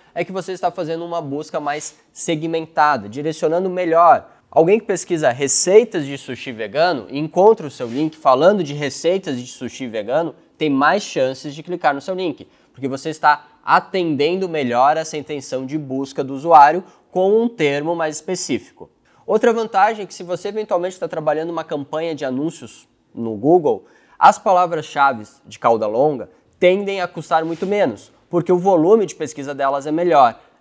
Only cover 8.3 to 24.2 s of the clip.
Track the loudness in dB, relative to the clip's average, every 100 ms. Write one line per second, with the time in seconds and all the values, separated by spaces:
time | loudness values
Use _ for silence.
8.3 | 4 4 4 -2 -4 -6 -2 -2 -2 -2
9.3 | -8 -10 -12 -12 -10 -8 -6 -2 -2 -4
10.3 | -10 _ -6 -2 2 2 0 -4 -4 -4
11.3 | -4 -12 -14 -10 -2 -2 -2 -6 -6 -6
12.3 | -6 -14 _ _ -10 -8 -6 -8 0 2
13.3 | 2 -4 _ 0 0 0 -4 -2 0 0
14.3 | 0 -4 -4 -2 2 2 2 -4 -10 -10
15.3 | -12 -8 -8 -6 -8 -6 -8 -6 -6 -6
16.3 | -4 6 8 8 6 -6 _ _ 0 2
17.3 | 2 0 0 0 0 -4 -4 -4 -6 -8
18.3 | -6 -4 -6 -6 -20 -20 _ _ _ -2
19.3 | 2 2 2 0 2 2 0 -10 -12 -8
20.3 | -8 -6 -8 -2 -2 -2 -8 -8 -4 -2
21.3 | -2 -4 -8 -6 -8 -6 -6 -6 -6 -6
22.3 | -4 -6 -8 -18 -20 _ _ _ -10 -8
23.3 | -2 4 4 4 -2 _ _ _ 4